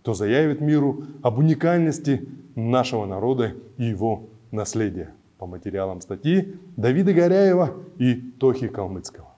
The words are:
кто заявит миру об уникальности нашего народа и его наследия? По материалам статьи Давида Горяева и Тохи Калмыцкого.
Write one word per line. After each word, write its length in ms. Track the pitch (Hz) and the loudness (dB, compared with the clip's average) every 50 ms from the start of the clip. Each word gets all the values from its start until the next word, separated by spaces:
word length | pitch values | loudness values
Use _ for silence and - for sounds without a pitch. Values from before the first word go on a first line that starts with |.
кто 120 | _ 123 110 | _ -4 -2
заявит 460 | 90 104 101 117 143 160 151 143 147 | -2 0 2 2 4 2 2 0 0
миру 460 | 147 147 151 147 143 139 127 - - - - - | 2 2 2 4 2 0 -2 -4 -10 -14 -16 -2
об 160 | - 123 110 | -2 0 2
уникальности 880 | 127 151 160 156 156 165 165 175 170 165 156 143 - - 143 135 - - - - - - - - | 4 4 4 4 2 2 2 2 4 2 2 0 -2 0 0 0 0 -2 -10 -16 -18 -20 -12 -8
нашего 500 | 117 113 117 123 127 120 123 127 110 104 | -4 -2 2 2 2 2 2 -2 -2 -2
народа 480 | 98 95 95 104 123 135 127 117 107 - - - - - | -2 -4 -2 0 0 2 0 0 -2 -4 -10 -18 -16 -6
и 80 | - 120 | -4 -2
его 440 | 113 104 92 107 113 107 104 - - - - - - | -2 -2 0 -2 -2 -2 -4 -8 -18 -20 -20 -16 -8
наследия? 640 | - 107 104 - - 110 107 101 - 95 80 - - _ _ _ _ | -6 -6 -6 -4 -2 -2 -2 -2 -4 -6 -10 -12 -14 _ _ _ _
По 80 | _ 95 | _ -14
материалам 560 | 90 90 85 - 101 95 98 95 95 92 90 | -14 -12 -10 -10 -6 -4 -4 -4 -4 -6 -10
статьи 540 | - - 98 92 - 156 180 190 185 190 - - - - - | -10 -10 -12 -4 0 2 2 2 0 -2 -12 -16 -20 -14 -8
Давида 380 | - 104 120 131 170 196 196 180 | -2 0 2 2 4 2 4 4
Горяева 640 | 170 175 175 180 196 202 190 180 180 170 123 - - - - - | 4 4 4 4 4 6 4 4 4 2 0 -2 -8 -16 -18 -4
и 180 | - 123 127 120 | 0 2 2 2
Тохи 520 | 117 123 - - - 135 131 120 - 123 | 0 -4 -14 -4 2 2 2 4 2 -4
Калмыцкого. 600 | 107 - - 98 92 95 87 - - - - - - _ | -6 -6 -6 -8 -6 -8 -10 -12 -14 -18 -18 -20 -20 _